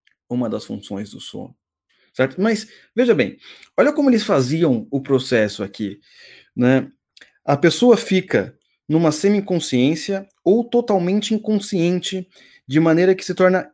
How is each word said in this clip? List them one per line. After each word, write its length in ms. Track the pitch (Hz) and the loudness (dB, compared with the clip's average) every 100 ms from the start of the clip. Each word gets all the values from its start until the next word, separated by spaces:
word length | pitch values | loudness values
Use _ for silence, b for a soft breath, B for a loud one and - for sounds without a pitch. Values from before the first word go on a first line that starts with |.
| _ _ _ | _ _ _
uma 220 | 123 120 | -4 -4
das 160 | 110 - | -6 -8
funções 460 | 107 - 101 101 | -12 -10 -10 -10
do 80 | - | -14
sono, 360 | - 107 95 _ _ _ _ _ _ | -16 -14 -16 _ _ _ _ _ _
certo? 280 | - 131 135 | -4 -4 0
Mas, 260 | 214 220 - b b - | -2 -2 -6 b b -2
veja 180 | 247 | 2
bem, 240 | 175 110 - B B B - | 2 0 -4 B B B 0
olha 160 | 247 | 0
como 160 | 302 277 | 2 2
eles 140 | 233 | 2
faziam 640 | - 160 123 160 165 120 - | 2 0 0 0 0 0 -2
o 120 | 139 | -8
processo 640 | 135 135 127 120 107 - | 0 -2 0 0 0 -2
aqui, 360 | 98 - 104 95 b b b b b - | -10 -8 -10 -10 b b b b b -2
né? 360 | 123 131 135 _ _ _ b b - | 2 2 0 _ _ _ b b -2
A 100 | 143 | 2
pessoa 400 | 165 - 247 226 | 2 4 4 4
fica 600 | - 190 185 120 98 - _ _ _ | 2 -2 0 -2 -2 -10 _ _ _
numa 240 | 156 170 | 2 2
semiconsciência 1160 | 151 202 208 202 180 - 127 127 170 - 196 196 _ | 2 0 0 0 -4 -2 0 2 0 -4 -8 -8 _
ou 200 | - 220 | 2 2
totalmente 680 | 233 240 240 202 175 202 214 | 2 -2 0 0 0 -2 -2
inconsciente, 960 | 214 214 214 202 190 170 180 - 190 180 b b b - | -4 -2 -4 -2 -2 0 -2 -4 -10 -12 b b b -2
de 120 | 139 | 2
maneira 360 | 165 160 180 190 | 4 4 4 2
que 100 | - | -2
se 80 | |
torna 380 | 180 185 185 - | 0 2 2 -4